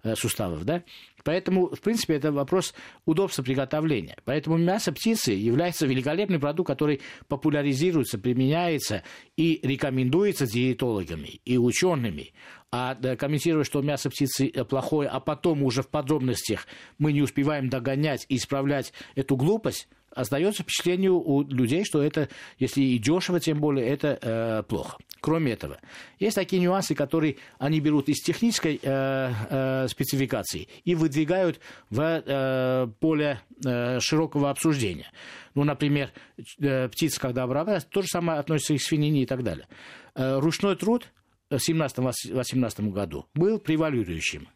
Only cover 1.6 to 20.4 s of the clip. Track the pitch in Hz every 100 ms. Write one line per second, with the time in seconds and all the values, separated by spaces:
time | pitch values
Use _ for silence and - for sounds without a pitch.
1.6 | 180 - - 226 - 151 151 143 139 185
2.6 | - - - - - 160 190 - 127 131
3.6 | 131 151 160 127 78 - - 143 147 165
4.6 | 170 202 190 139 226 220 - 98 110 123
5.6 | 175 165 143 131 127 165 202 170 143 156
6.6 | 175 131 151 147 - - - 147 156 147
7.6 | 143 135 175 165 123 101 120 123 131 156
8.6 | 175 151 - 104 - - - - 165 160
9.6 | 131 135 147 131 127 160 202 - 131 113
10.6 | 131 123 127 107 85 82 71 - - 127
11.6 | 120 113 185 160 117 73 - _ - -
12.6 | _ 120 127 127 127 127 143 151 170 156
13.6 | 139 147 143 143 143 - 135 - 135 135
14.6 | 117 135 - 156 143 131 - 147 180 156
15.6 | 135 117 131 151 139 151 127 120 - 101
16.6 | - - - _ 151 147 143 - 143 151
17.6 | 131 127 120 135 151 131 - 127 - 139
18.6 | 139 139 127 - - - 135 135 147 220
19.6 | 151 98 - _ _ - 123 139